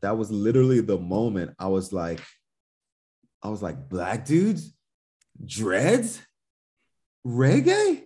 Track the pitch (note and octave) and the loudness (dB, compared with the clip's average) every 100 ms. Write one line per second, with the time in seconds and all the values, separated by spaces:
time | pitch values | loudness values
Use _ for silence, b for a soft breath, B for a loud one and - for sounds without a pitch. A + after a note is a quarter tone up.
0 | G2 A2 G#2+ G#2+ G#2 B2+ C3 B2+ G#2 F#2+ | -2 -4 -2 -2 2 4 4 4 2 -2
1 | F2 F#2+ A#2 G2 E2+ - F#2+ F#2+ F#2 F#2+ | -2 -2 0 -2 -6 -6 -2 -2 -2 -6
2 | E2+ E2 - _ _ _ _ _ _ _ | -6 -8 -12 _ _ _ _ _ _ _
3 | _ _ _ _ G2+ G#2+ F#2 D2 - F#2 | _ _ _ _ -10 -8 -8 -10 -8 -6
4 | F2+ G#2+ - D#3+ G3 F3+ - _ _ _ | -4 -6 0 2 2 -2 -8 _ _ _
5 | _ _ _ - - - G#2+ F#2+ C#3+ A#3+ | _ _ _ -20 -14 -6 -2 0 2 2
6 | A3+ - - _ _ _ _ _ _ _ | 0 -10 -18 _ _ _ _ _ _ _
7 | _ _ B2+ A#2+ C3 A3 C#4+ G4 G#4 D#4+ | _ _ -6 2 4 4 4 4 2 0